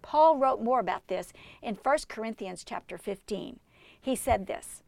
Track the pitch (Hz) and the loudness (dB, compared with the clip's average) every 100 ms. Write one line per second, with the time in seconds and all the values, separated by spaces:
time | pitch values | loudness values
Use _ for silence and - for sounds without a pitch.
0 | - 302 320 294 262 262 226 254 185 - | 0 6 6 8 2 2 0 0 0 -6
1 | - 180 - - - - - 196 262 302 | -4 -6 -6 -16 -20 -12 -10 -4 0 0
2 | - - 220 220 190 180 - 180 - 175 | 0 -8 -8 -8 -10 -10 -10 -10 -10 -10
3 | - 196 - 196 - - _ _ - _ | -8 -8 -6 -8 -8 -16 _ _ -20 _
4 | - 254 - 214 190 - - - | -4 -2 0 0 0 -8 -10 -20